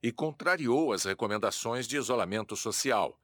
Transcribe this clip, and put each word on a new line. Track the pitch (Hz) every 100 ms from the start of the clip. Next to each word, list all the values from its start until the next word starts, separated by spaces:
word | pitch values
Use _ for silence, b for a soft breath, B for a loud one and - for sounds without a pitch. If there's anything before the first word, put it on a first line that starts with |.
e | 117
contrariou | - 156 147 180 185 127 131 156
as | 98
recomendações | 98 95 107 104 101 - 117 123 117
de | 143
isolamento | 120 123 92 107 104 104
social. | 113 - 135 110 87 -